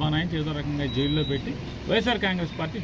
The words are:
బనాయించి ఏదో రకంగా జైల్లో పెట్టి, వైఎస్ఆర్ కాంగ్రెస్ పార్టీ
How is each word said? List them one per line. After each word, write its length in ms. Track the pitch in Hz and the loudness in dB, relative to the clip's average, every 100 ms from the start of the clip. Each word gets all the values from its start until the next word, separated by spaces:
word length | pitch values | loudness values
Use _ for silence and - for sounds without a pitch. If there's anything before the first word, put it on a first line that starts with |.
బనాయించి 380 | 151 156 170 165 | 2 2 0 0
ఏదో 120 | 151 147 | -2 -2
రకంగా 280 | 147 147 143 123 | -2 -2 0 2
జైల్లో 280 | 143 151 139 | 2 2 2
పెట్టి, 220 | 139 - - - - - | 0 -2 -6 -6 -8 0
వైఎస్ఆర్ 300 | 208 233 226 | 2 4 2
కాంగ్రెస్ 360 | 196 185 165 - | 2 0 -2 -2
పార్టీ 180 | 160 214 | -4 -2